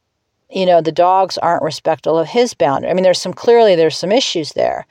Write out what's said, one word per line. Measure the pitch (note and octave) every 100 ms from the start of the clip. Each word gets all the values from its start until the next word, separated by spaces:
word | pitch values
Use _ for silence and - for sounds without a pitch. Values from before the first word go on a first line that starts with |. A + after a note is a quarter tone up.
| _ _ _ _ _
you | F#3+
know, | F3+ E3+
the | D#3+
dogs | D#3 F3+ F#3+ F#3 -
aren't | E3 E3+
respectful | D#3 - E3 D#3 D3 D#3+
of | D#3+
his | A#3+ A#3+
boundary. | - D3+ C3+ -
I |
mean, | F3+
there's | F#3 F3
some, | F#3
clearly | - - A#3 G#3+
there's | E3+ D#3+ -
some | F3
issues | A#3 - F3 C#3+
there. | - A#1+ B1 -